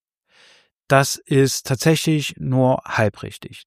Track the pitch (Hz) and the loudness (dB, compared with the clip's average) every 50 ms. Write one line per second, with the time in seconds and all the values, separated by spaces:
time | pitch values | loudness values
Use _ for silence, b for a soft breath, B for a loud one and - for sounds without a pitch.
0 | _ _ _ _ b b b b b b b b b b b _ _ _ 135 135 | _ _ _ _ b b b b b b b b b b b _ _ _ 2 2
1 | 139 - - - - - 156 135 139 131 - - - - 139 - - 160 160 151 | 2 2 -4 -8 -6 0 2 2 2 2 0 -4 -4 -4 -6 0 2 2 2 2
2 | - 165 160 151 139 - - - 151 143 127 131 131 127 131 - - - - - | 2 0 -2 -2 -2 -6 -8 -8 -6 -2 0 2 2 2 2 0 -4 -6 -2 0
3 | 113 104 - - - 104 - - - - - - - | 0 0 -2 -4 -12 -14 -14 -14 -18 -18 -18 -18 -20